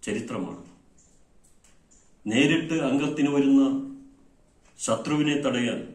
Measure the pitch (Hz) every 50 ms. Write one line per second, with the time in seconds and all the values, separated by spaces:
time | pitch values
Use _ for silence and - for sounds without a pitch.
0 | - 110 101 - - - 123 95 90 - - - - - - _ _ _ _ -
1 | _ _ _ _ _ _ _ - _ _ _ _ _ _ _ _ _ _ - -
2 | _ _ - _ - 104 110 123 143 151 165 165 160 160 165 160 143 131 127 143
3 | 151 143 - 151 143 143 143 143 139 139 139 139 135 135 - - - - - -
4 | - - - _ - - _ _ _ _ _ _ _ _ _ - - - 110 110
5 | - 151 151 151 151 151 143 139 139 135 120 120 123 117 101 - - - -